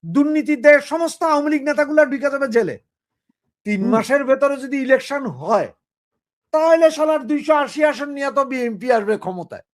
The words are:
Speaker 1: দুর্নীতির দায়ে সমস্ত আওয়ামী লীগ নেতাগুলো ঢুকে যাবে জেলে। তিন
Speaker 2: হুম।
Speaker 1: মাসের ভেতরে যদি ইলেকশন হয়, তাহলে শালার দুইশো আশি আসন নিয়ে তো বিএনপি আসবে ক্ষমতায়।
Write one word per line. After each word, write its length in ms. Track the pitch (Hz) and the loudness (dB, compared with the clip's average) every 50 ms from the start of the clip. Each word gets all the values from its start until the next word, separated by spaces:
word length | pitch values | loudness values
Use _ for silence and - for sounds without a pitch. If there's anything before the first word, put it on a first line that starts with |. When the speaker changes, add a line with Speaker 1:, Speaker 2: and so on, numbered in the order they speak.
| - | -10
Speaker 1:
দুর্নীতির 580 | 165 170 277 285 302 302 311 254 208 302 247 | -2 0 0 2 2 0 -2 0 0 -2 4
দায়ে 180 | 226 294 294 285 | 6 6 6 6
সমস্ত 380 | - - 294 330 339 320 - - | 4 -2 -4 -4 -4 -4 -4 -4
আওয়ামী 280 | 339 320 302 294 294 302 | 0 0 0 2 2 0
লীগ 120 | 311 294 269 | -2 -2 -2
নেতাগুলো 380 | 302 285 - 294 277 302 302 302 | -2 0 0 -2 0 2 2 2
ঢুকে 240 | 262 277 262 247 285 | 2 0 -4 -4 -4
যাবে 180 | 269 277 277 262 | -2 -2 -4 0
জেলে। 280 | 214 233 214 160 117 95 _ _ _ _ _ _ _ _ _ _ _ _ _ _ _ _ _ | 0 0 0 0 -6 -10 _ _ _ _ _ _ _ _ _ _ _ _ _ _ _ _ _
তিন 140 | 208 208 196 | -4 -4 -2
Speaker 2:
হুম। 100 | 196 240 | 0 0
Speaker 1:
মাসের 320 | 240 220 220 - 269 285 269 | 0 0 2 2 0 0 2
ভেতরে 320 | 247 269 269 277 277 277 262 | 2 2 2 2 0 0 -4
যদি 180 | 262 262 277 277 | -6 -6 -4 -4
ইলেকশন 440 | 262 254 262 247 - - 269 285 277 220 139 | 2 2 2 2 2 -4 -8 -6 -6 -8 -10
হয়, 340 | 123 147 180 226 202 147 107 _ _ _ _ _ _ _ _ _ _ _ _ _ _ _ _ - | -8 -2 0 0 0 0 -4 _ _ _ _ _ _ _ _ _ _ _ _ _ _ _ _ 0
তাহলে 320 | 311 311 330 330 330 330 311 | 2 4 4 4 6 4 4
শালার 320 | - 285 311 311 311 294 262 | 4 2 0 0 0 -2 -2
দুইশো 280 | 220 302 285 - 302 311 | -2 -4 -4 0 0 0
আশি 260 | 294 285 247 - 294 302 | 0 0 -2 -2 0 0
আসন 260 | 302 277 220 285 285 | 0 0 -2 -8 -10
নিয়ে 200 | 285 277 277 277 | -6 -6 -6 -2
তো 100 | - 277 277 | -2 -2 -2
বিএনপি 440 | 254 254 254 247 233 226 180 233 254 | -2 -4 -4 -4 -4 -6 -6 0 2
আসবে 240 | 240 226 202 202 214 196 | 2 2 2 -2 -4 -4
ক্ষমতায়। 460 | - - 180 180 165 - - 87 _ _ _ | -4 -8 -10 -10 -12 -14 -16 -18 _ _ _